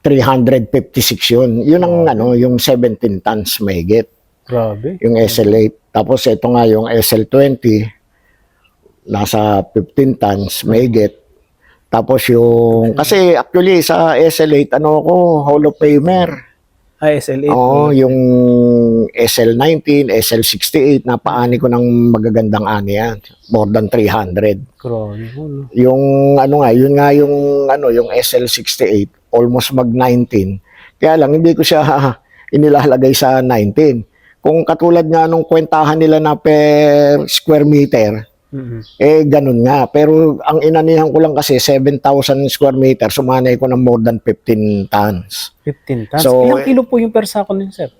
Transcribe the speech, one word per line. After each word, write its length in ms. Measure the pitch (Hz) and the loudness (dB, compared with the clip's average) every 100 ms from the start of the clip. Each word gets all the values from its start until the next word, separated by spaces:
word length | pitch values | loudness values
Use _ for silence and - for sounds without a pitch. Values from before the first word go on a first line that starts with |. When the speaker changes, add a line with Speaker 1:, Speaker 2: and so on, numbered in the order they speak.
Speaker 1:
three 200 | - 139 | 2 0
hundred 480 | 131 131 120 127 110 | 2 0 2 0 0
fifty-six 520 | 135 - - 117 107 - | -4 -4 -4 -4 -2 -2
yun. 340 | 120 127 113 | 0 0 -2
Yun 180 | 120 165 | 0 0
ang 140 | 175 170 | 2 0
Speaker 2:
Oh. 80 | 165 | 0
Speaker 1:
ano, 200 | 117 120 | 0 0
yung 220 | 120 127 123 | 0 0 0
seventeen 640 | - 127 120 110 117 98 | 0 0 0 -2 -4 -4
tons 420 | 107 107 98 - | -6 -6 -6 -6
mahigit. 520 | 101 92 85 107 - _ _ _ | -4 -4 0 0 -2 _ _ _
Speaker 2:
Grabe. 580 | _ 123 113 104 127 185 | _ -4 -4 -6 -10 -4
Speaker 1:
Yung 160 | 113 113 | -2 0
S 240 | 113 117 | 0 0
L 120 | 104 | 2
eight. 280 | 110 110 - _ | 2 0 -4 _
Tapos 320 | 110 107 127 | -6 -2 -2
ito 220 | - 110 120 | 0 -2 0
nga 180 | 123 | 0
yung 200 | 117 110 113 | 2 0 0
S 220 | 117 107 | -2 0
L 140 | 113 110 | -2 0
twenty, 540 | 135 139 131 120 107 110 - _ _ _ _ _ _ _ _ _ _ - | 2 2 0 0 0 -2 -12 _ _ _ _ _ _ _ _ _ _ -8
nasa 580 | 104 104 110 107 101 92 | -4 -2 0 0 0 -2
fifteen 480 | - 90 - 135 | -4 -4 0 0
tons 480 | 120 104 98 101 - | 0 -2 -2 -4 -8
mahigit. 540 | - 113 127 113 104 - _ _ _ _ _ _ _ | -2 0 2 0 0 -4 _ _ _ _ _ _ _
Tapos 340 | 117 113 131 - | -4 0 -2 2
yung, 640 | 120 117 117 117 113 113 | 2 4 4 2 2 0
Speaker 2:
Okay. 40 | 110 | -2
Speaker 1:
kasi 220 | 156 202 185 | 0 2 2
actually 460 | 156 123 185 185 180 | 2 0 0 2 2
sa 340 | 151 165 165 | 2 0 2
S 240 | 131 160 - | 2 2 2
L 140 | 156 | 0
eight, 160 | 147 143 | 2 0
ano 300 | 135 151 151 | -2 0 0
ako, 140 | 151 180 175 160 | 2 2 2 0
Hall 220 | 143 147 | 0 2
of 100 | 151 143 | 0 0
Famer. 540 | 151 147 156 185 170 139 - _ _ _ _ _ | 2 2 2 0 -2 -6 -18 _ _ _ _ _
Speaker 2:
Ah, 120 | 151 | -2
S 160 | 147 - | -2 -4
L 140 | 131 | -4
eight. 80 | 147 | -2
Speaker 1:
Oo, 380 | 127 127 143 147 | 0 2 2 2
Speaker 2:
Okay. 160 | 139 | 2
Speaker 1:
yung 120 | 131 131 127 123 123 120 120 120 117 113 110 | 2 2 2 2 4 4 2 2 2 0 -2
S 240 | - 117 - | -2 -2 2
L 180 | 117 117 | 0 2
nineteen, 500 | 147 160 143 143 135 | 0 0 0 0 2
S 240 | 110 107 | -2 -2
L 140 | 113 | -2
sixty-eight, 580 | 110 101 - 156 139 139 | -2 -4 -4 0 2 0
napaani 540 | 123 120 - 113 120 123 | -2 -4 -4 -2 -2 -2
ko 100 | 123 | 0
ng 160 | 120 123 120 120 | 0 0 2 2
magagandang 520 | 117 110 110 110 104 | 2 0 -2 -2 -2
ani 320 | 101 104 101 | -4 -4 -4
yan. 220 | 101 113 110 _ _ _ | -4 -4 -8 _ _ _
More 180 | 113 107 | -2 0
than 220 | 110 107 | 0 0
three 180 | 120 104 | 0 0
hundred. 560 | 110 95 90 107 98 - _ | -2 -4 -2 -2 -2 -8 _
Speaker 2:
Grabe 480 | 127 117 107 104 113 | -10 -10 -10 -12 -16
po, 140 | 127 | -14
no? 220 | 156 139 139 | -14 -14 -10
Speaker 1:
Yung 300 | - 127 131 139 135 139 139 | 0 0 2 0 0 2 2
ano 240 | 135 147 | 2 2
nga, 100 | 135 | 2
yun 240 | 117 135 | 2 2
nga 140 | 143 143 | 2 2
yung 240 | 143 143 143 143 143 139 | 2 0 0 -2 -2 -2
ano, 220 | 135 139 | -2 0
yung 180 | 117 117 | -2 -2
S 280 | 104 123 127 | -2 -2 -4
L 100 | 123 | -4
sixty-eight, 640 | - 117 - 123 104 101 _ _ | -6 -8 -4 -2 -2 -4 _ _
almost 400 | 120 120 123 - | -2 0 -2 -2
mag 160 | 131 123 | -2 -2
nineteen. 720 | 117 127 123 117 113 95 98 _ _ - | 0 0 0 0 -2 -4 -8 _ _ -20
Kaya 240 | _ 151 160 | _ 0 2
lang, 160 | 139 | 2
hindi 160 | 151 165 | 2 2
ko 140 | 165 | 0
siya 180 | 160 160 151 143 135 | 0 0 2 0 -2
<laughs> 400 | 117 _ _ - | -4 _ _ -10
inilalagay 560 | 143 151 143 139 127 131 | 0 2 4 2 2 2
sa 300 | 135 135 131 | 2 0 0
nineteen. 640 | 127 120 104 101 156 120 107 _ _ _ | 0 -2 -2 0 0 0 -6 _ _ _
Kung 240 | - 156 | -2 0
katulad 420 | 160 160 170 170 | 0 0 2 2
nga 200 | 160 160 | 2 0
nung 180 | 160 165 | 0 0
kwentahan 540 | 156 160 156 156 156 156 | 0 0 0 0 0 2
nila 200 | 160 156 | 2 2
na 160 | 156 | 0
per 920 | 147 - 151 151 147 151 147 143 143 147 | -2 0 2 2 2 4 4 2 2 -2
square 380 | - - 151 | -6 0 2
meter, 600 | 147 147 143 127 107 110 110 _ _ | 4 2 2 0 0 -2 -12 _ _
Speaker 2:
Mm-mm. 320 | 139 127 117 110 _ | -14 -12 -14 -16 _
Speaker 1:
eh, 260 | 143 156 | 2 4
ganun 400 | 151 143 139 120 | 2 0 0 0
nga. 220 | 120 143 120 | 2 0 0
Pero 540 | 147 151 156 160 143 | 0 2 4 2 0
ang 180 | - 156 | -2 0
inanihan 480 | 151 160 160 160 156 | 2 2 2 2 2
ko 140 | 156 | 2
lang 120 | 160 | 0
kasi, 240 | 143 147 131 | 0 0 0
seven 400 | - 139 135 143 | 2 0 0 -2
thousand 500 | 139 139 131 139 139 | 0 0 0 -2 -2
square 260 | - 139 | -2 -2
meter, 320 | 131 131 127 110 | 2 0 0 -2
sumanay 480 | - 131 131 127 | -4 -2 0 0
ko 140 | 120 131 | -2 -2
ng 100 | 127 | 0
more 220 | 123 120 | 0 2
than 160 | 113 113 | 0 -2
fifteen 720 | - 104 - 110 107 104 95 | -4 -6 -2 -2 0 -2 -2
tons. 640 | 104 104 95 98 - - _ | -2 -2 -4 -10 -14 -14 _
Speaker 2:
Fifteen 480 | - 139 _ 127 107 | -12 -12 _ -8 -6
tons? 160 | 147 | -2
Speaker 1:
So, 160 | 147 127 | 0 2
Speaker 2:
Ilang 220 | 123 262 | 2 0
Speaker 1:
eh, 20 | 277 | 0
Speaker 2:
kilo 160 | 254 | 0
po 140 | 247 247 | 0 -2
yung 160 | 226 | -2
per 120 | 220 | -2
sako 280 | 208 208 196 | -4 -6 -6
nun, 160 | 196 196 | -6 -8
sir? 240 | - 156 _ | -10 -12 _